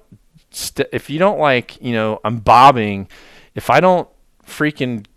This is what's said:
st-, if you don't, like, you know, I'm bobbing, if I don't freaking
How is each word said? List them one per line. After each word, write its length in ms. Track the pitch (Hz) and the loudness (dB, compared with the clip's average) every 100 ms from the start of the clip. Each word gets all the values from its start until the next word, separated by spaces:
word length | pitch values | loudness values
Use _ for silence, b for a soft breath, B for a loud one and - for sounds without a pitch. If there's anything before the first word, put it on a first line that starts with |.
| _ - _ _ _ | _ -20 _ _ _
st-, 380 | - - - 135 | -14 -12 -8 -6
if 160 | 127 - | -6 -6
you 100 | 151 | -2
don't, 200 | 190 156 | -2 0
like, 420 | 151 127 - - | -2 -2 -4 -12
you 120 | 127 113 | -6 -4
know, 260 | 110 107 107 | -4 -4 -6
I'm 140 | 117 | -4
bobbing, 720 | 101 113 135 127 104 98 95 B B B B - | 4 6 8 6 0 -4 -10 B B B B -12
if 160 | - | -2
I 100 | 131 | 2
don't 280 | 180 180 - _ _ _ - | 2 0 -4 _ _ _ -16
freaking 600 | - 151 - 127 117 104 | -4 -4 -4 -6 -8 -12